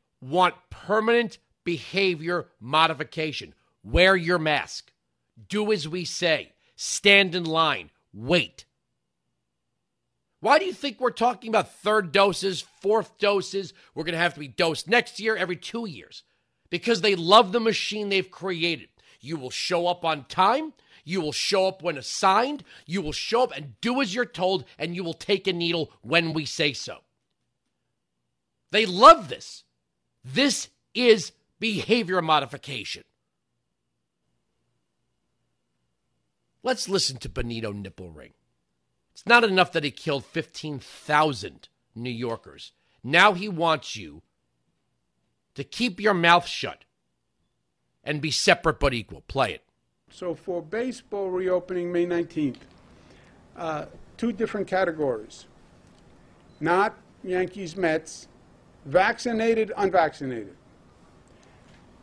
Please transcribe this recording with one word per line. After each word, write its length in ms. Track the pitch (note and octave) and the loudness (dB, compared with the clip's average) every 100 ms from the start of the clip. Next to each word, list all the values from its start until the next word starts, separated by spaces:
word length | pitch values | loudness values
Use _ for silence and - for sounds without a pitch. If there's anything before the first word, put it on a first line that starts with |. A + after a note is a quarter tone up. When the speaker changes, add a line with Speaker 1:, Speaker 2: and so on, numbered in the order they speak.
| _ _ | _ _
Speaker 1:
want 480 | C3 E3+ F3+ - - | -4 2 2 2 -18
permanent 720 | - - G#3+ A3 A#3 A3+ - _ _ | -14 -2 0 2 2 0 -6 _ _
behavior 840 | - D#3+ - F#3 G3 E3 D#3+ F3 - _ | -6 -6 -4 0 0 -2 -4 -6 -6 _
modification. 960 | A#2+ D#3 D#3+ C#3+ D3+ - D#3 B2+ G2+ _ _ _ | 0 4 4 2 -8 -6 -6 -8 -14 _ _ _
Wear 320 | G2 D#3 F#3 F#3+ | -2 4 6 4
your 220 | E3 F3 | 2 0
mask. 560 | D#3 C#3+ - - - _ _ _ _ - G#2+ | 0 -2 -4 -12 -18 _ _ _ _ -20 -6
Do 240 | G#3 G#3+ | -4 0
as 140 | G#3 D3 | -2 -2
we 180 | F3+ E3+ | -8 -8
say. 480 | - F3 C#3+ F2 _ _ - | -2 0 0 -4 _ _ -12
Stand 580 | - - G3+ G3+ F#3+ | -8 0 4 6 4
in 120 | F3 E3 | -2 -2
line. 440 | D#3+ D#3 A2+ D#2 _ _ | 2 2 0 -8 _ _
Wait. 520 | G2+ A#2+ F3 G#2+ - - _ _ _ _ _ _ _ _ _ _ _ _ _ _ _ _ _ | -12 0 0 0 -10 -20 _ _ _ _ _ _ _ _ _ _ _ _ _ _ _ _ _
Why 200 | G#3 D4 | 2 4
do 60 | F#4+ | 2
you 80 | |
think 260 | - C#4+ G#3 | -6 -8 -2
we're 100 | B3 | -4
talking 400 | - A#3 A#3+ A3+ | 0 0 0 0
about 240 | G#3+ - | 0 0
third 380 | - G#3 G#3+ F3 | -4 0 0 2
doses, 500 | F#3+ G3+ - F#3+ F3 | 2 2 2 -4 -6
fourth 560 | - _ G3 G#3+ - - | -12 _ 0 0 0 -2
doses? 560 | G3+ G3+ F#3 G3 F#3 - _ - | 0 0 -2 -8 -8 -14 _ -10
We're 80 | |
gonna 140 | D#3+ E3 | -6 0
have 160 | E3+ C#3+ | -2 -2
to 40 | |
be 80 | C#3+ | -10
dosed 400 | A#2 E3+ D3+ D3+ | -2 0 0 0
next 320 | A#3+ A#3 - | 0 0 -6
year, 160 | A3 G#3 | -4 -2
every 220 | F3+ F3 | -4 -6
two 300 | - A#3 A3+ | -8 -10 -10
years. 360 | A2+ - - _ _ _ _ - | -12 -18 -20 _ _ _ _ -10
Because 320 | F3 A#3 A3 | -6 -2 2
they 140 | G#3 F#3 | 2 2
love 380 | E3 G#3+ G3 | 6 8 8
the 60 | A#3 | 2
machine 500 | A3+ - - G#3+ G3+ | 0 -2 -4 -6 -2
they've 200 | G3 F#3 | -2 -4
created. 600 | - F#3+ E3+ E3+ D3+ D#2+ _ _ _ | -10 -8 -4 -4 -4 -10 _ _ _
You 180 | C3 D#3+ | -12 -10
will 140 | B2+ | -8
show 360 | - - F3 F3 | -8 -4 -2 0
up 160 | F3 | -2
on 220 | E3 D3+ B2 | -2 -4 -6
time. 480 | - G3 C4 D#4+ - _ - | 0 2 2 -4 -12 _ -20
You 180 | C#3+ F#3 | -6 -4
will 100 | D3+ | -2
show 360 | - - G3 F#3+ | -4 -2 0 0
up 140 | F#3+ | -2
when 140 | F3 C#3+ | -6 -6
assigned. 680 | - - G3 G3 C4 D4 - - - | -8 0 4 4 2 -4 -12 -20 -8
You 140 | F#3+ | -6
will 100 | D3+ | -4
show 320 | - - A#3 | -6 -2 0
up 80 | B3+ C#3 | 0 -2
and 240 | D3 - | -14 -6
do 200 | A#3 B3+ | -2 0
as 120 | A#3 | -2
you're 120 | A3 A#3+ | -2 -6
told, 400 | E3 F#3 F#3+ - - | -2 -2 -2 -6 -10
and 180 | E3 F3 | -8 -6
you 80 | |
will 100 | E3+ | -8
take 340 | - - G3 F#3 | -8 -2 0 0
a 60 | |
needle 380 | F3 E3+ E3+ D3 _ | -2 -2 -2 -4 _
when 320 | A2+ E3 E3 | 0 0 2
we 120 | D#3 C#3+ | -4 -6
say 280 | - D3+ | -2 -2
so. 300 | B2+ - E2 _ _ _ _ _ _ _ _ _ _ _ _ _ _ _ _ - | -4 -12 -16 _ _ _ _ _ _ _ _ _ _ _ _ _ _ _ _ -4
They 140 | G#3 A3 | -2 0
love 440 | F3+ C#4 D#4 D#3 | 10 10 10 6
this. 340 | - - - _ _ _ _ _ _ | -14 -14 -20 _ _ _ _ _ _
This 460 | B2+ C#3 C#4 - - _ _ - | -6 0 0 0 -8 _ _ 0
is 380 | B3 A3 - _ _ - | 6 6 4 _ _ -8
behavior 600 | A3+ G3+ - A#3+ F3+ F#3 | -6 -4 0 0 2 -2
modification. 840 | D#3+ D3+ C3+ C#3+ - B2+ G2 - - _ _ _ _ _ _ _ _ _ _ _ _ _ _ _ _ _ _ _ _ _ _ _ _ _ _ _ _ _ _ _ _ _ _ _ | 2 0 0 -12 -12 -12 -10 -14 -16 _ _ _ _ _ _ _ _ _ _ _ _ _ _ _ _ _ _ _ _ _ _ _ _ _ _ _ _ _ _ _ _ _ _ _
Let's 240 | A#3 B3 - | -4 -4 -2
listen 300 | F#3+ - B2+ | -2 -2 -6
to 120 | - | -10
Benito 440 | - A#2+ A2+ A2 | -8 -6 -6 -6
Nipplering. 600 | G2+ G2 - F2+ D2+ B1 _ _ _ _ _ _ _ _ | -8 -12 -14 -18 -18 -20 _ _ _ _ _ _ _ _
It's 140 | - F#3 | -8 4
not 180 | A#3+ | 6
enough 280 | A3+ F#3 F3 | 6 4 2
that 100 | E3 | 2
he 80 | D3 | -4
killed 340 | - D#3 C#3 - | -6 -4 -4 -4
fifteen 540 | E3 D#3 - D#3 C#3 | -8 -8 -10 -10 -10
thousand 920 | - - - D3+ D#3 A#2 F#2+ - _ _ _ | -14 -14 0 2 2 0 -10 -16 _ _ _
New 180 | A2 B2 | -12 -8
Yorkers. 600 | A#2 A#2+ A2 - C#2 - _ _ _ | -6 -6 -8 -12 -20 -20 _ _ _
Now 300 | B2 E3 G#3 | 0 6 6
he 160 | F3 G#3 | 4 -6
wants 460 | E3 E3 D3+ - A2 | -2 0 0 -4 -14
you 260 | D#2+ D2 _ _ _ _ _ _ _ _ _ _ _ _ _ | -14 -20 _ _ _ _ _ _ _ _ _ _ _ _ _
to 100 | - | -14
keep 360 | C#3 - A#3+ F3+ | -12 -4 -4 0
your 140 | G#3 | 0
mouth 340 | F#3 E3+ F3 - | 4 6 4 4
shut 380 | - G#2+ - _ _ _ _ _ _ _ _ _ _ _ _ | -8 -8 -10 _ _ _ _ _ _ _ _ _ _ _ _
and 180 | - D3+ | -8 -6
be 100 | D3+ | -4
separate 480 | - - F3 D#3+ C#3 | 0 2 4 2 0
but 140 | C#3+ | 0
equal. 280 | A#2+ G#2 F#2 | -2 -8 -16
Play 320 | - C3+ A2+ | -8 -2 -2
it. 100 | D#2+ _ _ _ _ _ | -2 _ _ _ _ _
Speaker 2:
So 240 | - F3+ | -12 -8
for 280 | D#3+ - F3 | -8 -6 -8
baseball 680 | D#3 A3 B3+ - - G3+ F#3+ | -6 -6 -6 -8 -8 -6 -4
reopening 640 | F#3 F#3 F3+ F3+ F3+ F3 | -2 0 -2 -2 -4 -2
May 140 | F3 F3 | 0 0
nineteenth, 600 | E3+ E3 D#3 C#3+ - - - - - - - - - - - | 0 -2 -2 -2 -4 -16 -20 -20 -20 -20 -20 -20 -20 -20 -10
uh, 300 | E3 D3+ C#3+ - - - | -8 -8 -10 -18 -18 -6
two 140 | A3+ | -4
different 360 | G3 A3 G#3 F3 | -2 -4 -4 -2
categories. 800 | F#3 F3+ D#3 C#3+ A2 A2+ - - - - - - - - - - _ _ - | 0 0 0 -2 -2 -8 -20 -20 -20 -20 -20 -20 -20 -20 -20 -20 _ _ -6
Not 380 | D#3 F#3 G#3+ - _ _ | 0 2 2 -2 _ _
Yankees, 520 | F#3+ F3+ F3+ G3+ F3+ F#3 | -6 -4 -4 -6 -10 -4
Mets, 520 | E3+ D#3 - - - _ _ _ _ _ C#3 | -2 -2 -6 -20 -20 _ _ _ _ _ 0
vaccinated, 840 | E3 G3+ A#3 A#3+ A3 A3+ A3+ G#3 G#3 | 2 2 0 -4 -2 0 0 0 -2
unvaccinated. 800 | G3 F3+ D#3 - C3+ A#2+ G2 E2+ _ _ - _ - - _ - - - - - - - | 2 4 2 -2 -8 -8 -10 -18 _ _ -20 _ -20 -20 _ -20 -20 -20 -20 -20 -20 -20